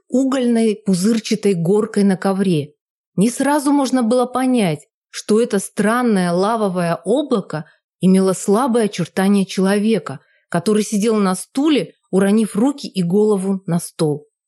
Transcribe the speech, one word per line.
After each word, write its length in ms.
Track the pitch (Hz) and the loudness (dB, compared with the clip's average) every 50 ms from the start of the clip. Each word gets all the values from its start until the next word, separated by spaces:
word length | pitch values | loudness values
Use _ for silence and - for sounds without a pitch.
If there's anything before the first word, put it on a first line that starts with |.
| _ - | _ -4
угольной 720 | - 254 269 269 262 269 247 240 233 226 226 220 202 208 - | -2 0 0 0 0 0 0 0 2 2 2 0 0 -2 -2
пузырчатой 680 | - 190 170 185 220 233 226 - - 226 - - 202 196 | -2 0 2 2 2 0 0 0 -2 -4 0 0 0 0
горкой 500 | 170 165 165 202 208 220 220 - 208 196 | 0 0 0 0 0 0 0 0 2 2
на 140 | 202 190 180 | 2 2 0
ковре. 560 | - 196 190 190 196 190 175 147 139 151 - _ _ _ _ _ _ _ - | 0 -2 -2 0 0 0 0 -2 -2 -6 -12 _ _ _ _ _ _ _ -2
Не 140 | 175 190 240 | 0 0 0
сразу 420 | 233 - 269 277 294 302 262 294 | 0 0 0 0 0 0 2 2
можно 300 | 285 285 269 240 254 254 233 | 0 0 0 0 0 0 0
было 220 | 214 254 254 247 | 2 0 0 0
понять, 640 | 247 254 254 262 254 254 240 202 170 151 143 - _ _ _ _ _ | -2 -2 -2 -2 0 0 0 0 0 -2 -4 -8 _ _ _ _ _
что 300 | - - - - 208 220 | -18 -10 -2 0 2 2
это 200 | 240 233 208 196 | 2 2 -2 -4
странное 720 | - - - - 190 208 226 247 247 240 214 190 180 175 | -4 -4 -4 -2 0 0 0 2 2 2 2 2 0 0
лавовое 680 | 170 180 196 208 233 226 214 196 175 185 175 170 170 - - | 0 0 0 0 0 0 -2 -2 -2 -2 -2 -2 -2 -4 -2
облако 600 | 185 233 294 302 269 247 202 - - - 151 - - _ _ _ _ _ - | -2 -2 -2 0 -2 -2 -4 -4 -6 -8 -10 -10 -12 _ _ _ _ _ 0
имело 340 | - 185 185 190 190 190 180 | 2 4 4 4 4 2 0
слабые 520 | - - - 196 220 262 277 220 240 220 | -2 0 0 0 2 2 0 0 0 0
очертания 600 | 202 - - 165 - - 196 190 196 202 202 190 | -2 -2 -4 -6 -6 -2 -2 0 2 2 2 0
человека, 720 | - - 196 190 190 202 208 202 220 226 180 - - 135 147 _ _ _ _ _ - | -2 -2 -2 0 0 0 0 0 0 0 -2 -4 -6 -12 -14 _ _ _ _ _ -6
который 340 | - 170 - 220 208 214 202 | -6 -4 0 0 0 0 0
сидел 340 | - 220 202 202 240 220 214 | -2 -2 -2 0 0 0 0
на 180 | 196 185 185 | 0 0 -2
стуле, 580 | - - - - 269 285 320 302 233 160 - - _ _ - | -4 -6 -8 -4 0 0 2 2 2 0 -4 -10 _ _ -4
уронив 460 | - 190 196 196 208 226 220 190 - | 0 0 2 2 2 2 0 0 0
руки 320 | 196 240 285 277 285 - - | 0 0 0 -2 -4 -10 -10
и 160 | - 190 175 | -6 -4 -2
голову 580 | 170 180 208 214 214 208 190 185 196 196 190 - | 0 2 2 2 2 2 0 0 -2 -4 -4 -4
на 140 | - 170 175 | -4 -4 -4
стол. 480 | - - - - 170 151 147 147 - _ _ _ _ | -4 -6 -6 -2 -2 -2 -2 -4 -8 _ _ _ _